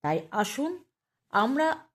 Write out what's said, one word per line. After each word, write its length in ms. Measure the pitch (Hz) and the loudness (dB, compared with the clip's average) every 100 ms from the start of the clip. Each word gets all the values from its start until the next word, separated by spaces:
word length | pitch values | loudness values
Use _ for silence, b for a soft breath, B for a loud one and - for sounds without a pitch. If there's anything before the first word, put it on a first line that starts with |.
তাই 260 | 147 160 - | 0 -2 -2
আসুন 540 | 208 208 - 302 359 _ _ _ _ _ | -2 -2 -2 -4 -6 _ _ _ _ _
আমরা 600 | 196 220 277 311 320 - | 0 2 2 2 0 -8